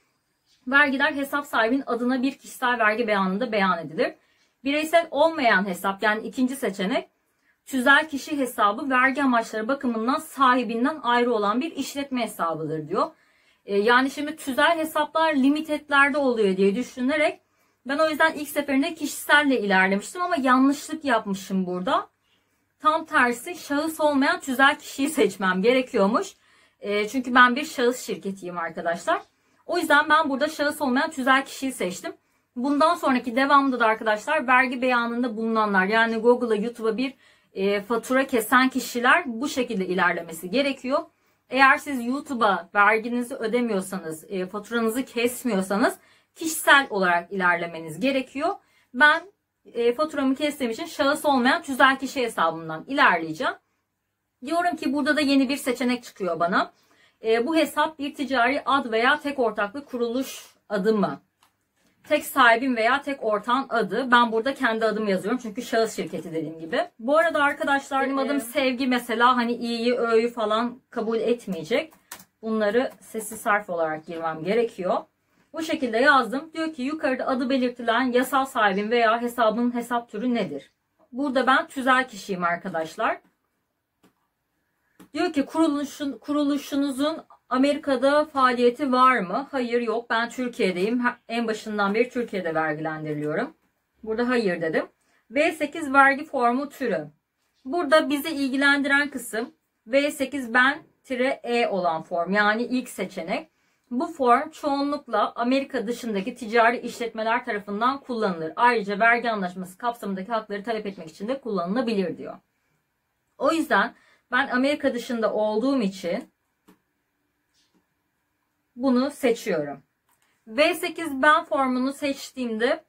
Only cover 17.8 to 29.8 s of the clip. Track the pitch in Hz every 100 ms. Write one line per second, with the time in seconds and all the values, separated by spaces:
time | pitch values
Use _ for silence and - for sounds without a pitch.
17.8 | 247 285 311 302 320 311 294 294 285 269
18.8 | 339 330 294 - - 294 294 233 202 185
19.8 | 190 196 - 359 349 339 254 262 269 277
20.8 | - 320 277 226 208 196 - 190 180 180
21.8 | 185 339 415 _ _ _ _ _ _ _
22.8 | 311 311 311 302 240 240 349 339 - 285
23.8 | 320 320 302 277 294 349 277 247 277 302
24.8 | - - 294 247 202 - 190 185 226 262
25.8 | 254 220 196 277 381 - _ _ _ _
26.8 | 202 208 208 262 247 247 247 240 311 -
27.8 | 240 254 - 185 196 196 175 175 165 165
28.8 | 165 180 311 403 - _ _ _ - 349